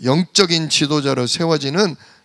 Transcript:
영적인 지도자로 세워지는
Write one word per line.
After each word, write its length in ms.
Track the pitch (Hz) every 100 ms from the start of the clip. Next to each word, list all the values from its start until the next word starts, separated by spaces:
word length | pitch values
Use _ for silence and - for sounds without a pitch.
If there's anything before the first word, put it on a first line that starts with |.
영적인 680 | 123 156 175 202 185 165 156
지도자로 580 | - 143 151 139 127 123
세워지는 680 | - 165 151 135 170 202 139 - _